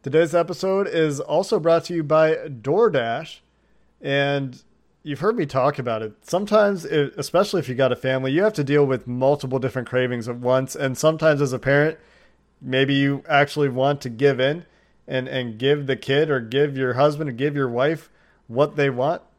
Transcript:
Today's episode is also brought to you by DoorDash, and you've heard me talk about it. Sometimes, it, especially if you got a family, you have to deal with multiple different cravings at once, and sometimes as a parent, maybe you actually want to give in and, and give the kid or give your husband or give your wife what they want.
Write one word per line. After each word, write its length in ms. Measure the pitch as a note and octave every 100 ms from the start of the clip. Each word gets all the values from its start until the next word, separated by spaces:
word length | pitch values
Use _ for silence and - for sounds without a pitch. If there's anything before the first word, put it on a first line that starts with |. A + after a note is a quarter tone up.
Today's 320 | C#3 D3+ E3+
episode 520 | E3+ E3+ F3+ F#3+ F#3+ G3
is 320 | E3 D#3 C#3
also 400 | - D3+ G3 A3
brought 260 | D#3+ E3 E3
to 80 |
you 100 | F3
by 300 | D3 D#3 D#3+
DoorDash, 1040 | D3+ D3 B2 A#2+ F3 A#3 D3 A#2 B2 D#3+ - _ _ _ _ _ _
and 640 | C#3+ C#3 C#3 C#3+ C3+ - _ _ _ _
you've 160 | D3+ C#3
heard 180 | G3 A#3+
me 100 | D3
talk 340 | C#3 C3 C#3+
about 220 | A#2+ A2
it. 100 | A2 -
Sometimes, 640 | - F3 G#3 G#3+ G3+ G3
it, 280 | E3 D#3 C#3 -
especially 420 | C3+ F3 G3+ F#3
if 100 | B2+
you 60 |
got 160 | B2 C3
a 60 | A#2+
family, 340 | C3 C3 C3
you 140 | D3
have 80 | G#3+
to 100 | G#3+
deal 240 | C#3 D3 C#3
with 220 | B2+ -
multiple 500 | B2 C3 D3 C3+ C3
different 300 | B2 C3 A2+
cravings 400 | B2+ B2+ A#2+ A2+
at 80 | A#2+
once, 400 | B2 C3 C3 -
and 200 | C#3 B2
sometimes 460 | D#3 D#3+ D#3 C#3+
as 100 | C#3
a 60 | B2+
parent, 400 | C3+ C#3+ D3+ D#3 _ _ _ _ _ _
maybe 340 | C3+ B2+ C#3
you 300 | C#3 C#3 C#3 -
actually 400 | C#3+ C#3+ D3+ C#3+
want 320 | B2 C#3 C#3+
to 80 | B2+
give 280 | A2+ C#3+ B2
in 260 | C3 E3 - _ _ _ -
and, 180 | C3+ B2+
and 320 | C3 B2 A2
give 300 | C#3+ D3 C3+
the 80 | B2
kid 340 | - C#3 D#3
or 80 | C3+
give 380 | A2+ C3+ D3 C3+
your 160 | C3
husband 380 | B2 D3 D3 D3+
or 20 |
give 240 | A#2 C#3+ C#3+
your 120 | C3
wife 420 | A#2+ C#3+ E3 - _ _ _ -
what 300 | A#2 D3 D3+
they 140 | C#3
want. 320 | B2 C#3 F3 _